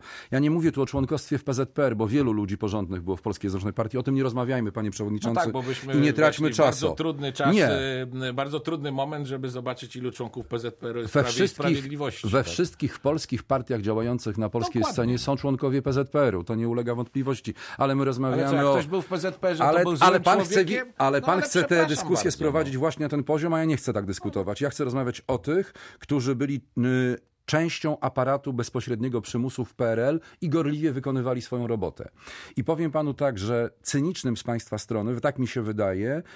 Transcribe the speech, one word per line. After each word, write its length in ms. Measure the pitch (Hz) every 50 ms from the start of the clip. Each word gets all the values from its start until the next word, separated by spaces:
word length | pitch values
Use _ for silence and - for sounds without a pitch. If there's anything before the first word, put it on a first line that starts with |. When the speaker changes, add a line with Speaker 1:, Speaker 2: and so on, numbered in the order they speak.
| - - - - - -
Speaker 1:
Ja 80 | 120 135
nie 120 | 147 151
mówię 200 | 160 170 160 165
tu 100 | 147 139
o 40 | 135
członkostwie 520 | 127 - 143 135 127 156 135 - - 151
w 60 | 131 -
P 100 | 143 131
Z 160 | 120 135 -
P 120 | - - 143
R, 100 | 127 113
bo 120 | 107 113
wielu 260 | - 123 147 139 120 107
ludzi 240 | 107 104 95 101
porządnych 440 | - 110 101 98 107 98 85 95 90
było 160 | 85 90 95
w 40 | 87
Polskiej 280 | - 110 95 - - 98
Zjednoczonej 240 | 92 95 98 107 98
Partii. 240 | - 113 107 -
O 60 | 123 120
tym 120 | 139 135
nie 80 | 135 135
rozmawiajmy, 480 | 131 113 127 123 120 135 127 113 104
panie 200 | - 113 107 104
przewodniczący, 480 | 98 - 107 104 104 104 107 117 117 -
Speaker 2:
No 40 | -
tak, 80 | 113 113
bo 100 | 131 123
byśmy 300 | 127 127 127 131 135 135
Speaker 1:
i 40 |
nie 160 | 147 143 151 120
traćmy 340 | 123 156 151 147 147 156
Speaker 2:
weszli 60 | 151 117 160 151
w 20 |
Speaker 1:
czasu. 200 | 131 120 123 143
Speaker 2:
bardzo 100 | 87 76
trudny 380 | - 160 160 151 139 143 135 131
czas, 220 | - 143 139 196
Speaker 1:
Nie. 140 | 214 160 120 104 - 135 135 131 127 131 123 123 131 127 127
Speaker 2:
y, 40 | 123
bardzo 260 | 135 139 143 147 151
trudny 320 | 151 160 165 151 139 147
moment, 360 | 135 135 135 147 156 147 147
żeby 220 | 127 139 131 135 127
zobaczyć, 460 | 120 127 120 127 123 - - 113 -
ilu 160 | 123 123 127
członków 360 | - - 123 113 - 123 113
P 120 | - 120 117
Z 160 | 113 120 -
P 120 | - - 117
R 80 | 113
jest 120 | 120 117 104
w 20 | -
Speaker 1:
We 60 | 147
Speaker 2:
Prawie 80 | 131 120
i 40 | 117
Speaker 1:
wszystkich, 320 | 123 196 190 - - 143
Speaker 2:
Sprawiedliwości, 640 | 139 - - 135 139 147 143 147 131 107 - - 104
Speaker 1:
we 140 | 98 135 123
Speaker 2:
tak? 100 | - 85
Speaker 1:
wszystkich 460 | - 180 165 - - - - - -
polskich 440 | - 139 156 156 - - - - -
partiach 380 | - 139 127 95 - 127 110
działających 560 | 98 107 107 110 113 120 123 120 - 110 101
na 120 | 110 110 104
polskiej 320 | - 117 113 - - 117
Speaker 2:
Dokładnie. 120 | 107 101 101
Speaker 1:
scenie 240 | 127 117 120 123
są 200 | 120 - - 139
członkowie 440 | 131 - 139 135 127 143 135 131 139
P 120 | 131 139 131
Z 160 | 139 139 135
P 100 | - 147
R-u. 240 | 143 120 95 90 87
To 120 | - 113
nie 140 | 113 113 117
ulega 260 | 117 123 120 120 120
wątpliwości, 580 | 120 123 - - 135 131 135 131 - - 113 104 - - - -
ale 180 | - 139 135 135
my 60 | 139
Speaker 2:
Ale 40 | 135
co, 0 |
Speaker 1:
rozmawiamy 500 | 135 127 120 135 131 135 139 139 139 139
Speaker 2:
jak 80 | 143 143
Speaker 1:
o 80 | 139 139
Speaker 2:
ktoś 140 | 131 135
był 140 | 143 185 190
w 40 | -
P 120 | - 185
Z 180 | 170 165 185 -
P 100 | - - 185
R-ze, 100 | 170 156 123
to 60 | 147
Speaker 1:
Ale, 140 | 160 175 180
Speaker 2:
był 120 | 180 170
złym 120 | 139 -
Speaker 1:
ale 120 | 185 185 175
pan 200 | 170 170 196 214
chce 100 | 190 165
wi-, 40 | 202
Speaker 2:
człowiekiem? 380 | 196 185 160 214 254 254 - -
Speaker 1:
ale 220 | - 135 135 139 139
Speaker 2:
No, 60 | 131
Speaker 1:
pan 80 | 156 180
Speaker 2:
ale 80 | 190
Speaker 1:
chce 180 | 196 - - 180
tę 40 | 160
Speaker 2:
przepraszam 220 | 160 175 165 160 151
Speaker 1:
dyskusję 340 | 151 - - 160 180 - -
Speaker 2:
bardzo, 80 | 180 143
Speaker 1:
sprowadzić 360 | - 160 151 135 160 151 139 135
Speaker 2:
no. 60 | 127
Speaker 1:
właśnie 240 | 147 160 - - 151
na 40 | 139
ten 140 | 147 147 127
poziom, 300 | - 151 151 156 170 165
a 60 | 160
ja 60 | 160
nie 120 | 160 147
chcę 160 | 127 - - 113
tak 120 | 107 98
dyskutować. 560 | 95 95 - - 104 87 104 95 95 104 -
Ja 80 | 143 143
chcę 140 | - - 147
rozmawiać 380 | 127 120 135 131 123 117 - -
o 100 | - 131
tych, 360 | 120 - 143 156 190 196 - - - - - - -
którzy 360 | - - 147 139 120 131 135
byli, 260 | 117 139 135 143 123 - _ -
y, 400 | 123 120 127 127 127 127 123 123 - _ _ _ _ -
częścią 540 | - - 156 165 165 - - - 156 151 -
aparatu 540 | - 131 - 135 127 131 139 139 - 143 131
bezpośredniego 680 | 120 117 - - 127 - 127 120 107 120 131 120 117
przymusu 440 | 101 - - 120 123 131 - - 117
w 80 | - -
P 100 | - 127
R 140 | 113 113 113
L 200 | 120 139 156 160 - - - -
i 80 | - 160
gorliwie 420 | 135 165 156 143 151 147 156 160
wykonywali 500 | 127 135 131 139 131 131 120 131 127 123
swoją 260 | 113 - 127 123 120
robotę. 420 | 113 117 107 92 76 - - - - _ _ - - - - - - -
I 80 | - 123
powiem 280 | - 160 151 170 156
panu 220 | 139 156 151 143 131
tak, 240 | - 147 139 120 95
że 300 | 98 107 120 117 120 110 - _
cynicznym 560 | - - - 143 143 175 185 - - 127 117
z 60 | 110 -
państwa 340 | - 117 113 - - -
strony, 440 | 104 - - 117 107 104 113 123 120
tak 180 | - 147 139 131
mi 80 | 127
się 140 | 113 - 127
wydaje, 640 | 110 110 107 104 104 95 95 92 104 120 143 165 170 - -